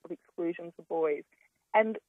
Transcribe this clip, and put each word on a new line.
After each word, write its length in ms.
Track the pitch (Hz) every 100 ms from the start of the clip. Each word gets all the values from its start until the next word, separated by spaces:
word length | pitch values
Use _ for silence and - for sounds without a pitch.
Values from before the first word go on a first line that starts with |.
| -
of 60 |
exclusions 640 | 170 _ - 170 175 170 -
were 80 | 170
boys. 360 | 165 160 147 - _ _ _ _
And 240 | 214 220 214